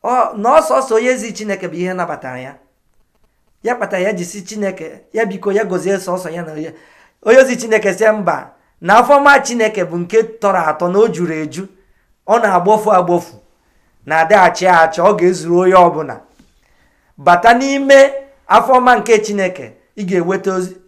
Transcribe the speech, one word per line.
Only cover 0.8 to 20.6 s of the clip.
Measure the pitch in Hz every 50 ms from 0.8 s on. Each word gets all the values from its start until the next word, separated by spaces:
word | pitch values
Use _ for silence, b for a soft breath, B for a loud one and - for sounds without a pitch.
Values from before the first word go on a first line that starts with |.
| 254 - 220
onye | 226 240 254
ezi | 254 202 208 226
Chineke | - - 214 208 196 190 190 165
bụ | 156
ihe | 165 180 185 185
nabatara | 180 175 160 151 139 - 131 127 127
ya. | 127 135 143 _ _ _ _ _ _ _ _ _ _ _ _ _ _ _ _ _ _ _ _ _
Ya | - 220 247
kpatara | 233 214 180 208 185
ya | 180 208
ji | 214 175 175
si | 175 - 208
Chineke, | 180 - 214 214 202 190 185 - 160 - - - _ _
ya | - 220 233
biko, | - 208 185 - 202
ya | 196 208 220
gọzie | 185 185 175 - 190 196 185
sọsọ | - 185 175 185 180 165
ya | 160 175
na | 170 156
onye, | 156 151 156 156 b b b b b b b b b b
onye | _ 208 247 262
ozi | 262 262 240
Chineke | - 226 226 214 214 208 196 180
sị, | 180 220 214
"Mba, | 214 214 190 170 156 135 - - _ _ _ _ _ _
na | 165 175 202 233
afọ | 247 240 285 277
ọma | 277 285 285 269
Chineke | - - 240 233 220 214 208 202 175
bụ | 160 165 175
nke | 175 175 214 220
tọrọ | 220 - - - - 202 190 180 165 156
atọ | 151 - 175 175
na | 180 202
o | 226 226
juru | - 165 175 165 160
eju. | 156 156 147 127 165 196 196 _ _ _ _ _ _ _ _ _ _ _
Ọ | - 208 233
na-agbofu | 226 202 190 175 170 196 214 214 214 214
agbofu, | 208 180 175 165 175 175 170 - - - _ _ _ _ _ _ _ _ _ _ _ _ _
na-adị | 139 156 160 160 160 214
achị | 202 185 175 - - 180
achị, | 185 175 165 160 156 - 170
ọ | 170 202 208 170
ga-ezuru | 175 180 180 156 156 170 170 175
onye | 185 180 190
ọbụla." | 180 175 170 151 156 156 135 113 - _ _ _ _ _ _ _ _ _ _ _ _ _ _ _ _ _ _ _
Bata | - 139 175 175 175 196 233 240
n'ime | 247 269 277 277 277 277 269 277 269 277 277 277 - - _ _ _ _ -
afọ | 196 226 - - 262 247
ọma | 247 247 247 214
nke | - 233 226 208 208
Chineke, | 208 208 202 190 180 180 151 127 110 - _ _ _ _
ị | - 202 175
ga-enweta | 190 180 170 175 196 185 185 196 190
ozi, | 185